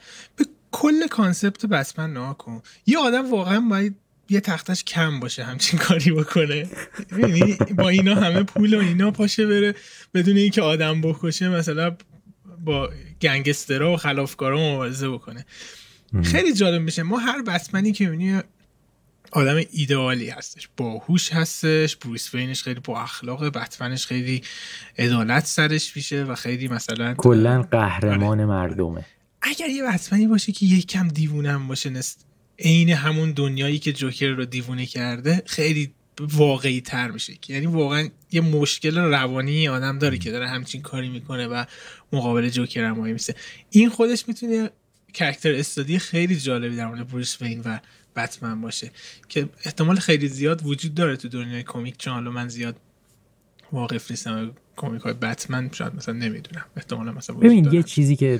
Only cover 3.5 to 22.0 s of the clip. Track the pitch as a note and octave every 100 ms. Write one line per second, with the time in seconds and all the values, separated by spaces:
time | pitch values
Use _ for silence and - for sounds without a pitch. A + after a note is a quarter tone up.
3.5 | G3+ A#3 G3 G3+ G3 _ _ - G3+ G3+
4.5 | D#3+ - - - E3 D#3+ C#3+ B2 - A#2+
5.5 | B2+ - E3+ - E3+ D3+ D#3 D3+ F3 D3+
6.5 | D3 F3 - - - - F#3 A#3 E3+ G#3
7.5 | G3 - F#3 F#3 F#3 F#3+ G3+ F#3+ F3+ G3
8.5 | - G#3+ G#3+ F#3 F3 G3+ G3+ G#3 - G#3+
9.5 | G3+ G3+ G3+ - - - F#3 F3 G3+ G3+
10.5 | G#3 D#3+ D#3 D#3 D#3+ D#3+ D#3+ E3+ D#3 F3+
11.5 | F3+ E3 D3+ F3 E3+ - - - - -
12.5 | F3 D#3 C#3+ C3 - - - D#3+ C#3 C#3
13.5 | C#3+ - C3+ D#3 E3+ D3+ C#3 C3+ - C3+
14.5 | C#3+ D#3 C#3 B2 C3+ C3+ B2 - A2+ -
15.5 | - - - - _ _ G2+ E2+ E3+ F4+
16.5 | G#3 G3 E3+ D#3+ E3 E3 A#3+ A#3+ C4+ A3+
17.5 | F3 - F#3+ G#3 G3+ G3 D#3+ F#3 F#3+ -
18.5 | _ _ _ _ _ _ _ _ - C#3
19.5 | D3+ D#3+ D#3+ C#3 C#3 B2+ B2+ A2+ - -
20.5 | - - - A#2+ A2+ - E3+ - E3 D#3+
21.5 | - D#3+ D#3 D#3 -